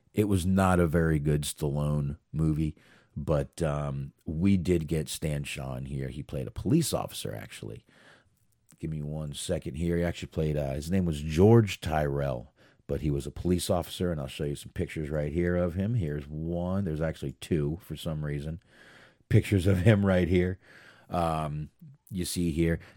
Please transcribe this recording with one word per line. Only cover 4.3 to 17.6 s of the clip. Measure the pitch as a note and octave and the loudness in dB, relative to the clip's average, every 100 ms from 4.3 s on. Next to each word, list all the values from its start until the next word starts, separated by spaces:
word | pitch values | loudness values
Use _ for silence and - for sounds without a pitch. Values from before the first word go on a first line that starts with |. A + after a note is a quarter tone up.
| D#2 G2 G2 | -2 2 2
did | E2+ F2 D2+ | 2 0 0
get | D#2+ C#2 | -4 -4
Stan | - D#2+ D2 | -6 -4 -4
Shaw | C#2+ - C2+ B1+ | -6 -8 -8 -8
here. | C2+ C#2 C2 | -8 -6 -6
He | B1 | -8
played | - C#2+ A#1+ | -10 -8 -8
a | |
police | - F2+ D#3+ D3+ | -6 0 2 2
officer, | - G1+ - G1+ | -2 -6 -8 -10
actually. | G#1 - - G#1 A1 - _ - - _ _ _ _ _ _ | -10 -12 -14 -14 -14 -18 _ -20 -20 _ _ _ _ _ _
Give | D#2 | -8
me | D#2 | -6
one | D2 D#2 D2+ | -6 -6 -8
second | C#2+ - E2 - C2+ | -8 -4 -4 -4 -4
here. | E2+ E2+ | 0 2
He | |
actually | F2 - - | 0 -2 -6
played, | - D#2 D2 | -2 0 0
uh, | C#2 | -2
his | C#2 D2+ | -4 -2
name | F#2+ | 0
was | F2 D2 | 0 0
George | D#2 D#2 G2+ A#2 G#2 - | 0 6 8 10 6 0
Tyrell, | E2 D#2 D2 C#2 C#2 A#1+ A#1 _ _ _ - | -2 0 0 0 -2 -4 -8 _ _ _ -6
but | C#2+ | -4
he | D2+ | 0
was | C#2 C#2 | -2 -4
a | |
police | - F2 F2+ - | -4 0 0 2
officer, | F#2 D#2+ - F2+ | -2 -2 -4 -2
and | D#2+ | -2
I'll | C2+ | -6
show | - | -6
you | D2 C#2+ | -6 -6
some | - | -8
pictures | - D#2+ D#2+ D2 | -6 -6 -4 -4
right | D2+ D2 | -2 -2
here | D#2+ F2 F2 | 0 0 2
of | F2 | 0
him. | E2+ G2 | 0 -2
Here's | A#2+ D#2+ D2 C#2 | 0 -2 -4 -8
one. | D2+ E2 F2 F2+ G2 | -8 -6 -4 -2 -2
There's | G2 D#2 | -2 -2
actually | D#2+ D#2 C#2+ - | -2 -4 -8 -10
two | - E2 | -2 0